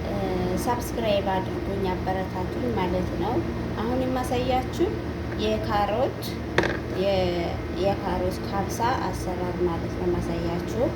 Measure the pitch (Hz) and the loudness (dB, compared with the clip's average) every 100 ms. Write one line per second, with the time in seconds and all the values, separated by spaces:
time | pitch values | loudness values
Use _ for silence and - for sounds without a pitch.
0 | - - 190 185 180 - - 240 - - | -2 -2 0 0 0 0 2 0 0 -2
1 | 226 202 196 190 180 170 - 196 185 180 | 2 2 4 0 0 -2 -2 0 0 0
2 | - 190 185 185 185 - 247 214 208 180 | 0 0 -2 -2 -2 0 0 0 2 2
3 | 180 - 233 254 330 - - - 220 254 | 0 0 0 0 0 -2 -4 -2 0 0
4 | 254 254 247 247 247 254 - - 359 - | 0 0 0 0 2 2 0 0 0 0
5 | - - - - 214 214 214 208 202 214 | -4 -4 -4 -2 0 2 2 2 2 2
6 | 277 - - - - - - - - 170 | 0 -2 -6 -4 -2 2 2 0 -2 0
7 | 196 190 180 175 170 - - 175 190 196 | 2 4 2 0 -2 -2 -4 0 2 2
8 | 196 180 180 175 - 196 190 - 240 262 | 0 0 0 -2 -2 -2 -2 0 0 0
9 | - - 180 180 175 180 175 170 175 - | 0 -2 -2 -2 -2 0 0 0 -2 -2
10 | 180 175 170 170 170 175 175 214 294 | 0 2 0 0 0 -2 -2 0 0